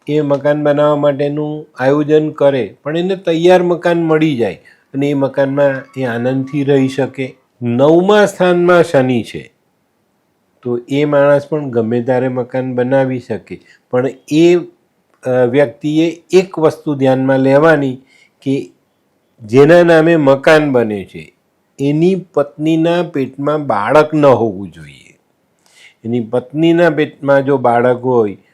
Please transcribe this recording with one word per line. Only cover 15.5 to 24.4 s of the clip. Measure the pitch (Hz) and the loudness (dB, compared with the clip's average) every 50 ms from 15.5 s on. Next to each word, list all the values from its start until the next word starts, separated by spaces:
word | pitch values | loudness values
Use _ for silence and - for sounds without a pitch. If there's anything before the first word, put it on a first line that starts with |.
વ્યક્તિએ | 120 143 143 120 - _ - 147 151 156 165 170 165 - _ - 175 | 2 0 0 0 -2 _ -6 -4 -2 0 0 -2 -4 -8 _ 0 2
એક | 185 180 185 - 160 | 2 2 0 -4 -2
વસ્તુ | 156 147 - - - 156 143 | -2 -2 -2 -2 -6 -6 -4
ધ્યાનમાં | 131 135 131 131 131 131 131 135 135 | -2 0 0 0 0 0 0 0 0
લેવાની | 131 135 135 143 156 165 156 143 139 131 131 135 _ _ _ _ _ _ _ _ - | 2 2 2 4 4 4 2 2 0 -4 -6 -10 _ _ _ _ _ _ _ _ -6
કે | 135 135 139 - - _ _ _ _ _ _ _ _ _ _ _ _ _ _ 113 | -6 -6 -6 -6 -10 _ _ _ _ _ _ _ _ _ _ _ _ _ _ -8
જેના | 107 117 135 143 151 170 175 175 | 0 4 4 6 6 6 6 6
નામે | 170 165 160 156 170 170 | 6 4 4 4 4 2
મકાન | 160 143 135 135 135 135 165 156 156 151 143 131 | 2 4 2 2 2 4 4 4 4 2 2 0
બને | 120 117 107 104 98 90 | 0 0 -2 -4 -8 -10
છે | - - 82 78 - _ _ _ _ _ _ _ _ _ - | -12 -16 -18 -20 -20 _ _ _ _ _ _ _ _ _ -6
એની | 139 143 147 156 170 185 190 | -4 -2 0 2 2 2 0
પત્નીના | 175 - _ - 147 143 - - 151 151 160 165 160 160 170 170 175 165 | 0 -6 _ -4 -4 -4 -4 -6 -6 -4 -2 0 0 0 0 0 -2 -4
પેટમાં | 156 - 143 131 110 - 139 139 147 151 156 143 | -4 -4 -6 -6 -6 -8 -8 -6 -4 -4 -4 -4
બાળક | 131 110 101 101 120 139 151 147 151 160 | -2 -2 -2 0 0 2 2 2 2 0
ન | 151 147 | 0 2
હોવું | 139 120 107 | 2 2 2